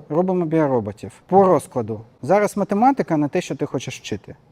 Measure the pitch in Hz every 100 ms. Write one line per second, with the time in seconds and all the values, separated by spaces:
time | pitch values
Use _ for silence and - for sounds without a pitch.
0 | - 151 185 180 165 160 147 127 104 101
1 | 95 - - 190 190 151 - 131 110 107
2 | - _ 127 202 202 208 185 202 254 277
3 | 175 160 147 180 - 147 147 135 - -
4 | - 104 - - _